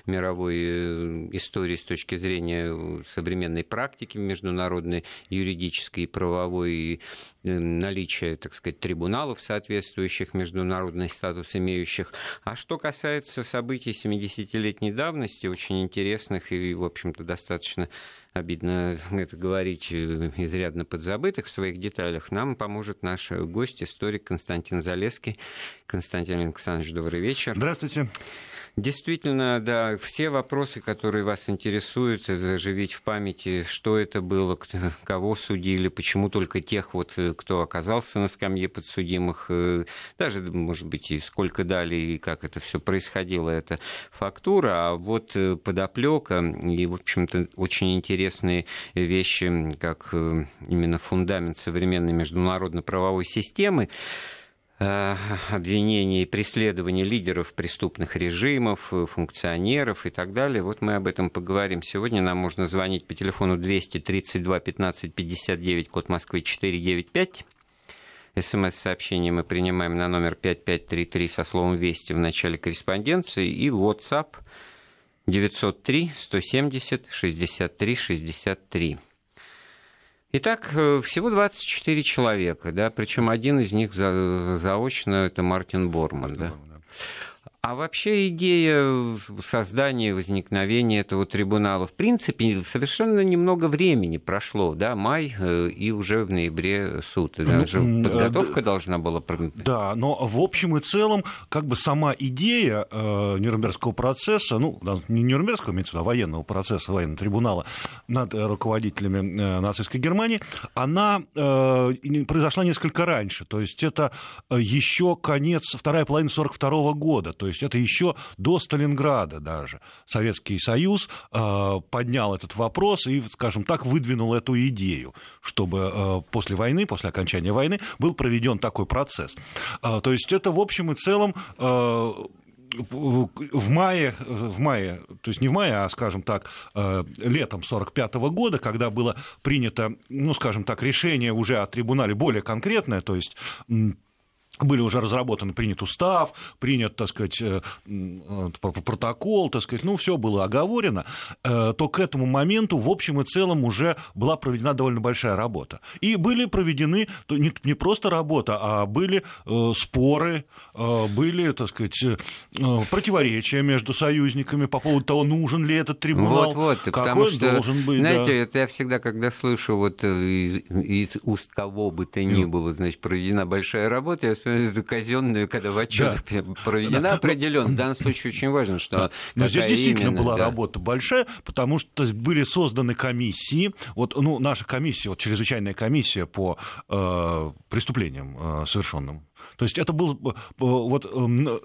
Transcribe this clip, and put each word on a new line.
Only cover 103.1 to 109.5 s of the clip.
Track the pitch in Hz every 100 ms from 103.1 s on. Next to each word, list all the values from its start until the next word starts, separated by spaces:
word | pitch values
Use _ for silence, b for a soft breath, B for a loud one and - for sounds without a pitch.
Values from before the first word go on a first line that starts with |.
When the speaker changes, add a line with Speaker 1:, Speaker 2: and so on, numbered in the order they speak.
| 101 101 98
Speaker 2:
Нюрнбергского | 110 110 110 - 123
процесса, | - 123 131 - 214 - 113
ну, | 151 -
да, | 95 95 78
не | 117
Нюрнбергского, | 120 135 202 233 -
имеется | 90 85
в |
виду, | 82
а |
военного | 87 120 92 80
процесса, | 78 95 95 98 -
военного | 95 82 78
трибунала | 101 101 117 90 B B B B -
над, | 127 113
э, | 107 104
руководителями, | 101 113 110 107 - 101 95 95 95
э, | 101